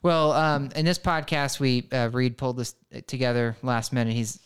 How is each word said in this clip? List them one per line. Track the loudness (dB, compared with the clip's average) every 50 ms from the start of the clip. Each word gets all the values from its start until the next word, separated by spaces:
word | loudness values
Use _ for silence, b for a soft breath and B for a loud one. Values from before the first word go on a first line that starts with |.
Well, | 2 2 2 4 4 4
um, | 4 4 4 2 2 0 -2 -4 -2
in | 0 2
this | 2 0
podcast, | 0 0 0 0 0 -2 -2 -2 0 0 -2 -2 0
we, | 0 2 2 0 -2 -2
uh, | -2 0 0 0
Reed | 0 0 0 0 0 -2
pulled | -4 -4 -2
this | -4 -6 -8 -10 _ _ _ -16 -16 -12
together | -10 -4 -2 0 0 2 2 0 0 -2 -4
last | -2 -2 -2 0 -2 -2 0
minute. | 0 0 0 0
He's | 0 -2 -4 -6 -12 _